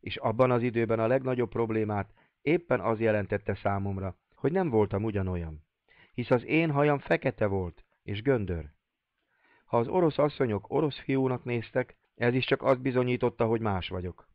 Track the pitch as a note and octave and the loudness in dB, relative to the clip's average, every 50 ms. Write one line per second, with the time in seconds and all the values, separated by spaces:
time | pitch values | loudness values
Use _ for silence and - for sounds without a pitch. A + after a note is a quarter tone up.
0 | - - - - B2+ A#2+ G#2+ A2+ C3 B2+ B2 A#2+ A#2 B2 G#2+ A#2 A#2 G#2 A2+ A2+ | -12 -12 -12 -4 -2 -2 2 4 4 4 4 2 2 0 0 0 2 2 2 2
1 | A2+ A2+ B2+ C3+ C3 C3 B2+ B2 A#2+ A2 - A#2 A#2 A2 A2+ A2 A2 G#2 G#2 G#2 | 2 2 2 2 2 0 -2 -2 -2 -2 0 -2 -2 0 0 -2 0 0 -2 -4
2 | F#2+ - - _ _ _ _ _ _ C#3+ D#3 F3 E3+ _ C3 A#2 F2+ A2 A2+ G#2+ | -4 -6 -10 _ _ _ _ _ _ 0 0 0 2 _ -2 0 2 0 0 2
3 | A2+ A2 G#2+ G#2 G2+ F#2 G#2+ G2+ - - G2+ - - G#2 G2+ G2 G2 G2+ G2 F#2+ | 2 2 2 0 0 -2 -4 -4 -2 -4 -6 -2 -2 -2 -2 -2 -4 -4 -4 -4
4 | F#2+ F#2+ F2+ _ _ _ _ _ - C#3 D#3 F#3+ F#3 E3 A#2+ A2 G#2+ G2 - G2 | -6 -8 -8 _ _ _ _ _ -2 0 0 2 0 2 4 4 2 4 2 -2
5 | G#2 A2+ G2+ G2+ F#2+ F#2 F#2 F2 E2 E2 D#2 D2+ - _ _ _ _ _ _ _ | -2 0 -2 -2 -2 -2 -2 -4 -6 -6 -10 -14 -18 _ _ _ _ _ _ _
6 | - _ _ - A#2+ - B2+ B2 A2+ - B2 D#3 E3 E3 D3 C#3+ C#3+ D3+ D3 C#3 | -20 _ _ -8 0 2 2 2 2 2 0 2 2 2 2 2 2 2 2 0
7 | - - D#3+ E3 - C#3+ - - G#2+ G#2 G2 G2 F#2 F2 - _ - _ _ _ | 0 -2 -2 0 0 -4 -2 0 -2 0 0 -2 -4 -4 -8 _ -20 _ _ _
8 | _ - G#2 G2+ A2 C3+ C3+ A#2+ G#2 F2 F2+ E2 D2+ D2 _ _ _ _ _ _ | _ -8 -8 -4 0 0 0 0 0 -2 -4 -6 -6 -10 _ _ _ _ _ _
9 | _ _ _ _ _ _ _ _ _ _ _ _ _ _ - A#2 A#2 B2+ - F#3 | _ _ _ _ _ _ _ _ _ _ _ _ _ _ 0 0 0 2 2 2
10 | F3 D#3+ C#3 - D3 D3+ C#3+ - C#3 A#2+ G#2+ G2+ - - - C#3+ D#3+ D3 C3+ - | 2 2 2 2 0 0 2 0 0 0 0 -2 -4 -2 -2 0 0 0 -2 -6
11 | - - C3+ C3+ C3 C3 B2+ A#2+ - A#2+ A#2+ A#2 A2 - _ C3 B2+ - - _ | -4 -2 0 0 2 0 0 -2 -4 -4 -4 -4 -4 -4 _ -4 -4 -4 -8 _
12 | _ _ _ _ A#2 A#2+ B2 C3 B2 - C#3 C3 - A#2+ C3+ B2+ B2+ C#3 B2 B2+ | _ _ _ _ 0 2 2 2 2 0 0 0 4 2 2 2 2 0 0 2
13 | B2+ B2 B2 A#2+ - A#2+ A2+ _ A#2+ A2 A2+ A#2 A2 G#2+ G2 F#2 E2+ - F#2+ F#2 | 2 2 0 0 0 -2 0 _ 0 2 2 0 0 -2 -2 -2 -4 -6 -8 -8
14 | F2+ F2+ E2+ - - _ | -8 -8 -10 -12 -18 _